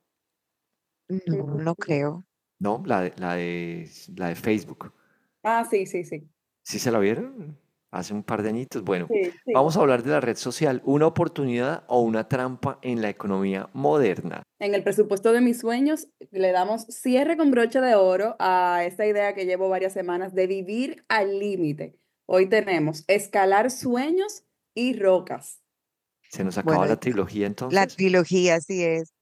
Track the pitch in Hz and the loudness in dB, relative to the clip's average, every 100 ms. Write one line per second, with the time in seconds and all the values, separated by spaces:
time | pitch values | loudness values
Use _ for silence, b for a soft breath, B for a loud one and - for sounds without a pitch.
0 | _ _ _ _ _ _ _ _ _ _ | _ _ _ _ _ _ _ _ _ _
1 | - 185 - 139 143 143 160 170 - 143 | -8 -6 -2 -4 -2 -4 -2 -4 -2 -2
2 | 147 165 - _ _ - 101 110 190 104 | -2 -6 -14 _ _ -8 -4 -4 -2 -2
3 | 90 - 92 87 87 87 85 85 80 - | -2 -4 -6 -4 -4 -6 -8 -10 -12 -18
4 | - - 90 85 - 107 - - - _ | -18 -8 -8 -4 -2 -2 -4 -16 -20 _
5 | _ _ _ _ 214 226 226 208 190 180 | _ _ _ _ -2 0 0 -2 -2 -8
6 | 160 156 - _ _ _ - 104 127 113 | -8 -12 -14 _ _ _ -12 -6 0 2
7 | 101 120 254 262 156 147 _ _ _ - | 2 0 -4 -12 -16 -18 _ _ _ -10
8 | - 104 101 110 107 110 131 123 98 92 | -8 -8 -6 -4 -4 -4 -6 -8 -2 -2
9 | - 214 180 - - 131 151 156 147 123 | 0 -2 -2 -4 0 2 4 4 4 2
10 | 120 151 120 104 131 - 151 127 - 143 | 2 0 0 -2 -4 -2 0 0 0 2
11 | 160 160 165 - 135 120 127 160 - 123 | 4 2 -2 -2 -2 0 -2 -4 0 2
12 | 117 110 110 131 127 127 139 131 127 117 | 2 0 0 -2 -2 -4 -6 -6 -4 -2
13 | 107 98 101 95 98 95 - 131 139 151 | -4 -4 -4 -2 0 -2 -6 -2 2 4
14 | 117 90 85 - - - 202 202 196 214 | 2 0 -6 -10 -14 -8 -2 -2 0 0
15 | 214 196 226 233 247 233 226 240 277 302 | 2 2 2 4 4 2 -2 0 0 0
16 | - - - 190 185 180 190 220 - - | -6 -20 -10 -2 2 2 0 -2 -8 -6
17 | 262 254 294 320 302 240 233 262 254 214 | 0 2 2 2 4 4 2 2 4 6
18 | 185 185 214 240 185 185 180 175 175 180 | 6 4 0 0 2 4 4 2 0 0
19 | 214 208 202 196 185 180 190 185 185 190 | 0 2 0 0 -2 0 0 0 -2 -4
20 | 180 175 190 185 185 196 185 220 262 - | -4 -4 -2 0 0 0 -4 -4 -4 -6
21 | - 220 202 196 208 190 156 147 160 - | -2 0 0 -2 -4 -2 -2 -4 -10 -16
22 | _ _ - 185 190 214 208 170 151 156 | _ _ 0 4 4 2 2 0 0 -2
23 | - 202 202 208 190 196 240 254 254 240 | 0 0 2 2 4 4 2 -2 -2 -2
24 | 285 359 415 - _ _ _ - 247 220 | 0 0 -2 -6 _ _ _ -4 -4 0
25 | 196 185 185 127 - - _ _ _ _ | 4 4 2 -12 -12 -20 _ _ _ _
26 | _ _ _ - 95 92 156 156 95 110 | _ _ _ -6 -4 -2 2 2 2 0
27 | 127 107 90 107 101 104 127 185 190 - | 0 -2 -2 -2 -4 -4 0 0 0 0
28 | 190 185 165 185 180 165 156 190 170 160 | 2 2 2 2 4 2 0 -2 0 -2
29 | 165 _ | -4 _